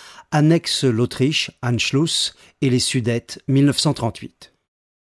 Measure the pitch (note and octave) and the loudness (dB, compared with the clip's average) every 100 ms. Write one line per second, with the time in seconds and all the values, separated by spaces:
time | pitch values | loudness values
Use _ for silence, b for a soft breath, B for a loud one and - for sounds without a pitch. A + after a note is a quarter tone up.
0 | B B B D3+ D3+ E3 - - C3 A2 | B B B 2 4 4 0 -2 0 0
1 | B2 - C3+ D#3+ - - B2 A#2 - C3+ | 0 0 -2 -2 -6 -6 -4 -2 0 0
2 | E3 - - - b b C3+ B2 - C3 | 0 -2 -4 -8 b b 0 0 0 -2
3 | A#2 A#2 - - - C3+ C#3+ - D#3 - | -2 -4 -6 -10 0 4 4 2 0 0
4 | A2+ - - _ - _ _ _ _ _ | -4 -6 -14 _ -20 _ _ _ _ _
5 | _ | _